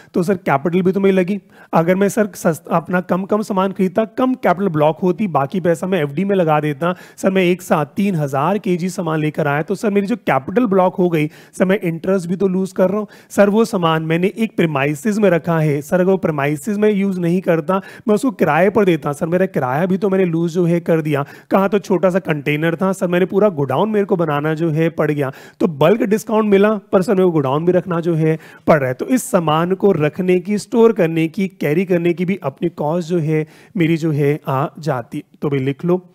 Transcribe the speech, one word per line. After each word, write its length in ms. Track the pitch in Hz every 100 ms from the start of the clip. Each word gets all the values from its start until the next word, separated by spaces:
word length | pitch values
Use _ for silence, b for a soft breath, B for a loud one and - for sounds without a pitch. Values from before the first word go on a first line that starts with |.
| B
तो 80 | 208
सर 140 | 175 185
कैपिटल 460 | - 139 170 180
भी 100 | 185
तो 80 | 196
मेरी 160 | 196 190
लगी। 220 | 180 202 - B B
अगर 220 | 165 165
मैं 140 | 185 202
सर 200 | 220 208
सस-, 340 | - 185 147 -
अपना 320 | 170 160 180
कम 240 | 175 175
कम 180 | 190 214
सामान 300 | 214 190 196
खरीदता, 320 | 185 185 226
कम 300 | 220 - 254
कैपिटल 340 | 254 196 175 196
ब्लॉक 300 | 151 151 156
होती, 300 | 180 180 208
बाकी 320 | 143 139 190
पैसा 260 | 170 165 190
मैं 160 | 190
एफ़डी 220 | 147 143
में 120 | 196 190
लगा 240 | 160 151
देता। 340 | 151 135 170 180 B B
सर 140 | 202
मैं 140 | 190
एक 180 | 175 180
साथ 240 | - 170 143
तीन 280 | - 202
हज़ार 440 | 165 143 135 156 208
केजी 300 | 202 175 180
सामान 320 | 185 165 160
लेकर 260 | 151 - 147
आया 160 | 143
तो 120 | 160
सर 160 | 196 220
मेरी 160 | 202 196
जो 100 | 240
कैपिटल 500 | - 135 - 190 247
ब्लॉक 280 | 190 180
हो 140 | 185 180
गई, 180 | 165 151
सर 360 | - - -
मैं 160 | 185 208
इंटरेस्ट 480 | 185 165 185 190 170
भी 80 | 185
तो 120 | 196
लूज 240 | 185 190
कर 180 | - 185
रहा 80 | 208
हूँ। 80 | 202 B B
सर 200 | - 202
वो 140 | 214
सामान 380 | 226 202 165 160
मैंने 300 | 160 165 190 -
एक 200 | 226 -
प्रीमाइसेस 640 | 165 143 143 151 220 208
में 120 | 202
रखा 280 | 165 175 165
है, 240 | 156 143
सर 180 | 143 180
अगर 100 | 185
वो 60 | 190
प्रीमाइसेस 640 | 190 147 143 151 226 208
में 120 | 214
यूज़ 300 | 202 196 180
नहीं 80 | 170 180
करता, 400 | 180 165 156 190 - B -
मैं 60 |
उसको 160 | 208 269
किराए 400 | 185 165 151 196
पर 140 | 220
देता, 280 | 190 160 147
सर 140 | 143 165
मेरा 200 | 180 185
किराया 400 | 170 127 139 180
भी 120 | 185
तो 100 | 208
मैंने 140 | 190
लूज 280 | 180 160 170
जो 120 | 170
है 140 | 170 170
कर 220 | 170 160
दिया। 220 | 156 139 139 B B
कहाँ 180 | 196 196
तो 100 | 202
छोटा 320 | - 175 185
सा 80 | 180
कंटेनर 580 | 180 151 135 147 165 165
था, 160 | 190
सर 160 | 185 180
मैंने 180 | 180 185
पूरा 220 | 196 214
गोडाउन 420 | 151 139 135 214
मेरे 140 | 208
को 120 | 196 185
बनाना 380 | 160 143 156
जो 160 | 156 170
है 180 | 151 165
पड़ 200 | 165 156
गया। 220 | 147 135 - B B
तो 60 | 202
बल्क 360 | 139 156 226
डिस्काउंट 480 | 220 214 - 220 214
मिला 240 | 196 208
पर 280 | 214 - 196
सर 120 | 185
मेरे 100 | 185
को 60 | 185
गोडाउन 340 | 160 135 147
भी 80 | 175
रखना 280 | 180 190 165
जो 140 | 165
है 240 | 160 160 156 B B -
पड़ 120 | 156
रहा 100 | 127
है। 60 |
तो 120 | 131 -
इस 180 | 262 -
सामान 440 | 190 160 156 175
को 180 | 185 202
रखने 460 | 170 151 - 185 185
की, 180 | 180 208
स्टोर 340 | - 233 226
करने 360 | 214 160 165 160
की, 200 | 170 190
कैरी 360 | - 151 156
करने 280 | 185 175 170
की 120 | 165
भी 120 | 180 196
अपनी 260 | 139 - 175
कॉस्ट 400 | - 151 175 160
जो 100 | 180
है 280 | 151 156 156 B B 202
मेरी 200 | 160 165
जो 140 | 160
है 300 | 147 143 151 -
आ 200 | 135 160 -
जाती। 460 | 151 127 - 147 - _
तो 60 | 156
भाई 100 | 139
लिख 260 | 131 139
लो, 140 | 170 180 -